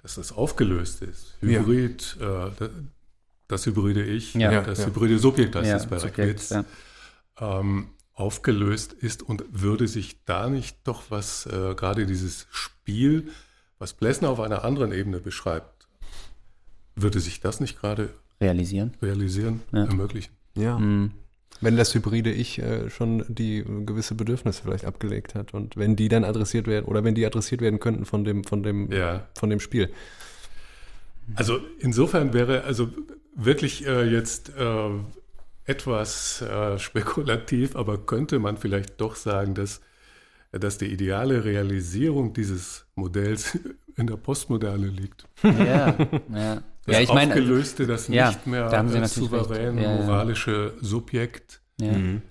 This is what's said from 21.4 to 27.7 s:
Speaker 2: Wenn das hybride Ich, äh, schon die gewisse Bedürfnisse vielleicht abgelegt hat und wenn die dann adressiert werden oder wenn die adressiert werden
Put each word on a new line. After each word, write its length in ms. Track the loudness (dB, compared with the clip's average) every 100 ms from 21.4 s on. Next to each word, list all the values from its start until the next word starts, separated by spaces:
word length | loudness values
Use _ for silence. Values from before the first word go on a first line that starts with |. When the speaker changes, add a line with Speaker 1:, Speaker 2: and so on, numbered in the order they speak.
| _ 0
Speaker 2:
Wenn 160 | 4 6
das 160 | 6
hybride 360 | 4 2 2 2
Ich, 300 | 0 -2 -4
äh, 280 | -2 -2 -4
schon 360 | -2 0 0 -2
die 360 | -4 -2 -2 -4 -6
gewisse 300 | -4 -4 -4
Bedürfnisse 480 | -4 -2 0 -2 -2
vielleicht 220 | -4 -4
abgelegt 500 | -4 -6 -4 -4 -6
hat 200 | -10 -8
und 220 | -8 -8 0
wenn 200 | 2 4
die 120 | 4
dann 140 | 4
adressiert 420 | 4 0 0 0 0
werden 160 | 0 2
oder 160 | 2
wenn 140 | 4 2
die 100 | 2
adressiert 340 | 0 -2 0
werden 200 | 2